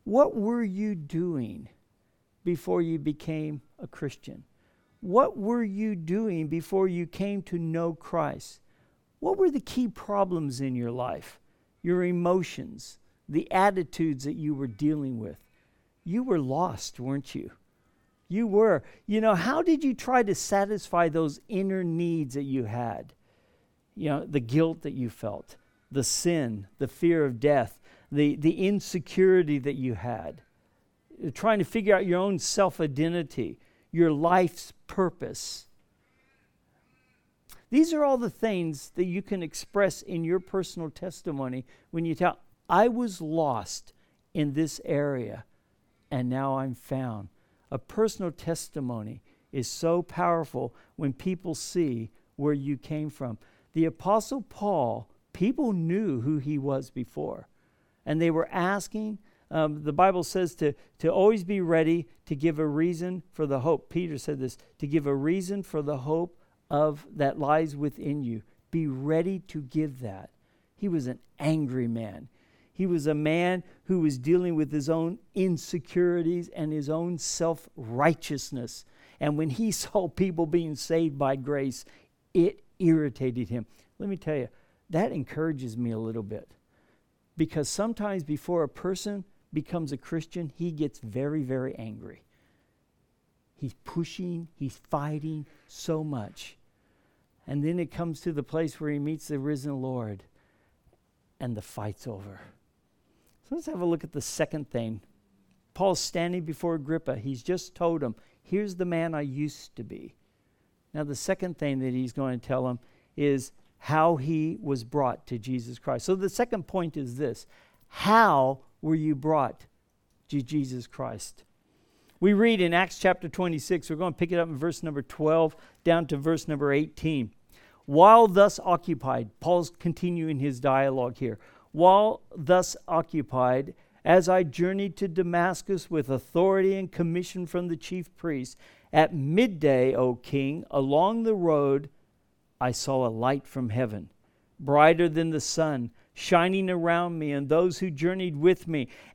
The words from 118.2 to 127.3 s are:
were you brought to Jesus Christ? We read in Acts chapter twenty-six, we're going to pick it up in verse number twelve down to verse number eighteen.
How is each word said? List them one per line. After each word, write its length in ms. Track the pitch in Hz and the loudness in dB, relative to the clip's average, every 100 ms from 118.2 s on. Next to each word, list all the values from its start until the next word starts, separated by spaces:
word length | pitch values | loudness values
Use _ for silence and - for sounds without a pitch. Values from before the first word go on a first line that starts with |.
| 214 143 131 135 - _ | 8 6 4 0 -8 _
were 140 | 156 160 | -2 0
you 200 | 156 139 | 0 0
brought 500 | 151 156 127 - - _ _ _ _ _ - | 2 2 2 -4 -20 _ _ _ _ _ -6
to 120 | 143 | -6
Jesus 460 | 120 151 131 127 120 | -2 -2 -4 -6 -10
Christ? 560 | - 127 110 - - _ _ _ _ _ _ _ - | -10 -10 -10 -14 -18 _ _ _ _ _ _ _ 2
We 140 | 190 | 6
read 280 | 202 233 214 | 8 6 6
in 120 | 175 | 4
Acts 260 | 170 190 - | 4 2 2
chapter 280 | 190 180 170 | 2 2 0
twenty-six, 640 | - 180 156 - 175 - | -2 -2 -2 0 -2 -2
we're 80 | 156 | -4
going 160 | 180 | -2
to 40 | - | -2
pick 140 | 170 | 0
it 80 | 175 | 0
up 80 | 165 | 0
in 100 | 135 | -2
verse 260 | 170 151 | -4 -4
number 180 | 165 143 | -6 -6
twelve 540 | - - 151 165 160 - - _ | -8 -2 2 4 2 0 -20 _
down 240 | 170 165 156 | 2 4 2
to 100 | 143 | -2
verse 300 | 151 160 - | 0 0 -2
number 240 | 143 143 | -2 2
eighteen. 600 | 139 156 - 160 147 110 | 2 0 -4 -2 -2 -2